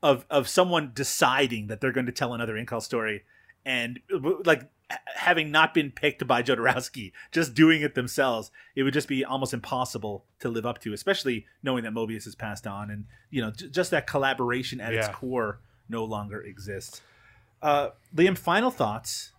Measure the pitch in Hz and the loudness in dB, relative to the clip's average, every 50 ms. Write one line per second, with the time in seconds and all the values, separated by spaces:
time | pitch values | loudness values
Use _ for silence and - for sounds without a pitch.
0 | - 151 139 127 - _ - 143 131 - - - 180 180 175 165 151 135 117 120 | 6 4 4 4 2 _ 2 2 2 4 4 4 4 4 4 0 0 0 -6 -6
1 | 139 - - - 170 131 127 135 143 127 117 110 107 104 110 104 - 131 123 131 | -4 -4 0 2 4 4 4 4 2 2 0 -4 -6 -6 -8 -2 -2 0 0 0
2 | 127 123 123 - 143 120 120 117 117 110 110 107 117 113 123 113 110 - - 120 | -2 -2 -2 -2 -4 -4 -2 -4 -4 -4 -4 -6 -6 -4 -6 -6 -6 -2 -2 -2
3 | 113 110 107 101 _ _ _ _ _ _ - _ _ 135 131 123 120 120 123 123 | 0 -2 -4 -4 _ _ _ _ _ _ -20 _ _ -2 -2 -2 -2 -2 -6 -10
4 | _ _ 196 175 131 151 190 151 - 170 156 131 110 - _ _ _ _ - - | _ _ -4 -2 0 0 0 0 4 4 4 4 4 -14 _ _ _ _ -12 -12
5 | _ - - - - 175 180 170 156 151 147 156 160 160 - 170 151 143 - - | _ -12 -10 -2 2 2 4 4 2 2 6 6 6 6 6 2 0 0 -2 0
6 | - 151 143 - 139 123 127 120 123 123 131 113 117 131 120 127 127 - - 135 | 0 0 0 0 0 2 2 2 4 2 2 2 4 2 2 2 0 -6 -10 -12
7 | 107 92 _ - - - - 160 165 143 117 123 160 160 160 156 147 147 - - | -14 -14 _ -18 -20 -4 0 0 0 0 4 6 8 8 8 6 2 -2 -2 -2
8 | 123 120 - - 139 131 120 110 104 - _ - - - _ - 135 135 131 151 | -4 -4 0 0 2 2 2 0 -4 -6 _ -20 -20 -12 _ 0 0 2 2 0
9 | 143 - 143 131 135 - 131 135 135 123 - 123 110 - - 127 127 123 - 123 | -2 0 -2 -2 -2 -2 -2 -2 -2 -4 -4 -6 -6 -4 -2 -2 -2 -2 -4 -8
10 | 107 107 101 95 _ _ _ _ - 123 117 113 110 120 117 - - 110 104 101 | -8 -8 -8 -10 _ _ _ _ -6 -4 -4 -2 -4 -4 -6 -6 -8 -8 -8 -4
11 | - - 196 185 - 135 123 110 101 _ _ _ - 135 131 123 113 113 107 117 | 0 0 0 0 0 -2 -2 -2 -4 _ _ _ -4 -2 -2 -2 -2 -4 -4 -4
12 | 113 107 113 107 - 110 98 _ - 110 104 98 - 107 98 101 104 104 104 104 | -4 -4 -6 -10 -10 -14 -14 _ -10 -10 -10 -10 -10 -10 -10 -10 -10 -10 -10 -12
13 | 104 - - - _ _ - 135 117 107 104 - 190 - 135 170 180 - - 156 | -12 -14 -16 -20 _ _ -6 -4 -4 -4 -6 -10 -14 -6 -2 -2 0 2 0 -2
14 | - - - 147 135 135 135 123 127 120 120 127 127 123 131 127 104 117 113 113 | -2 0 -2 2 2 2 2 2 0 0 0 -2 -4 -6 -8 -8 -6 -4 -2 0
15 | 110 104 98 - - 127 127 123 113 104 101 - _ _ _ _ _ _ 113 117 | 0 -2 -4 -6 -8 -4 -2 -2 -2 -2 -4 -8 _ _ _ _ _ _ -6 -6
16 | 113 110 110 104 104 104 101 107 - 101 92 95 95 101 101 95 - - - - | -6 -4 -6 -6 -6 -8 -10 -10 -12 -14 -16 -14 -12 -10 -10 -10 -10 -14 -18 -20
17 | _ _ _ _ _ - _ _ _ _ _ _ - 151 147 143 143 - - _ | _ _ _ _ _ -20 _ _ _ _ _ _ 0 2 2 2 2 -2 -6 _
18 | _ _ - 156 170 190 190 - - - 170 196 233 254 - - 139 107 104 113 | _ _ 2 4 4 4 4 2 0 2 2 4 4 2 0 0 -2 -2 -2 -6
19 | - - - - - - _ | -8 -8 -10 -10 -10 -14 _